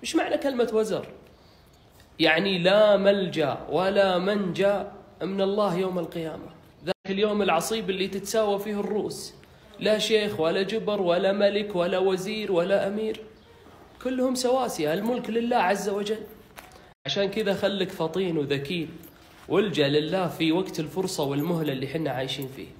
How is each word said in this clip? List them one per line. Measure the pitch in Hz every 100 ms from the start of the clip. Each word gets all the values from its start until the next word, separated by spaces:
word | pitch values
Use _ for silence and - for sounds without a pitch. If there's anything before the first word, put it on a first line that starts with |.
إيش | 240 320
معنى | - 294
كلمة | 285 254 226
وزر؟ | 220 214 170 - - - - - - - _ - - - -
يعني | 160 160 196 185
لا | 170 202 214 202
ملجأ | 196 202 180 156 143 117 -
ولا | 147 185 202 196 180
منجا | 185 208 190 156 196 202 - - - -
من | 165 196
الله | 196 202 208 175
يوم | 190 180
القيامة، | 165 175 160 151 - - - -
ذاك | 147 185 -
اليوم | 196 214 208
العصيب | 190 165 175 220 185
اللي | 190 190
تتساوى | 196 190 220 214 196
فيه | 208 208
الرؤوس، | 190 208 185 - - - - - - -
لا | - 214
شيخ | - 220 208 -
ولا | 160 190
جبر | 190 220 185 208
ولا | 180 170 190
ملك | 202 202 208 208 180
ولا | 175 190
وزير | 190 190 185 220 208
ولا | 180 180 196 196
أمير، | 208 220 - - - - - - - - -
كلهم | 254 254 254
سواسية، | 254 254 262 240 - 151
الملك | 170 214 247 -
لله | 226 233 240
عز | 180 202 190
وجل. | 202 202 214 - - - - - - - _ -
عشان | 196 196
كذا | 208 202
خلك | 185 196 202 185
فطين | - 160 170 190 160
وذكي، | 139 139 139 180 151 - - - - - -
والجأ | 165 208 147 143
لله | 147 151 190 180
في | - 165
وقت | 165 190 -
الفرصة | 151 185 190 -
والمهلة | 139 139 156 170 151
اللي | 135 -
حنا | 165 151
عايشين | 127 131 - 135 120
فيه | 90 -